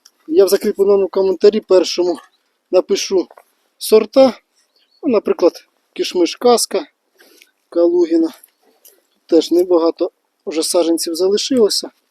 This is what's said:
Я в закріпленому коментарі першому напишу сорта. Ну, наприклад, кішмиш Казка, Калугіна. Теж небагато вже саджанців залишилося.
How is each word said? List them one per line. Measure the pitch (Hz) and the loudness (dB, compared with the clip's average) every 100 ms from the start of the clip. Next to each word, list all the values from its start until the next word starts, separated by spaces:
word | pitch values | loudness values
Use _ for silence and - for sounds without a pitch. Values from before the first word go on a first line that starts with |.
| _ _ - | _ _ -4
Я | 165 | 2
в | 190 | 2
закріпленому | 190 214 196 196 202 185 | 2 -2 -2 0 2 0
коментарі | 196 190 180 208 214 | -2 -2 2 2 2
першому | - 180 165 - 175 170 - _ _ _ - | 2 2 2 -2 -4 -4 -10 _ _ _ -2
напишу | 180 175 190 - 190 143 - _ _ _ _ | -2 0 -4 -2 -4 -4 -12 _ _ _ _
сорта. | - 220 214 277 262 - _ _ _ _ _ _ | 2 2 2 2 2 2 _ _ _ _ _ _
Ну, | 311 | -2
наприклад, | 214 - 196 170 - _ _ _ | -2 -2 0 0 0 _ _ _
кішмиш | - 175 180 170 - | -10 -8 -2 -2 0
Казка, | 240 233 - 196 151 _ _ _ _ _ _ _ _ | 0 0 0 -6 -8 _ _ _ _ _ _ _ _
Калугіна. | 170 175 175 165 165 160 - _ _ _ _ _ _ _ _ - | 0 0 2 0 0 -2 -6 _ _ _ _ _ _ _ _ 0
Теж | 165 - | 0 2
небагато | 170 180 175 165 - 180 _ _ _ - | 0 2 2 0 -2 -6 _ _ _ -10
вже | 156 | -6
саджанців | 151 180 165 165 170 | -2 -2 0 -2 -4
залишилося. | 165 185 208 - 262 202 - - _ _ | -4 -2 -2 -2 0 0 0 -8 _ _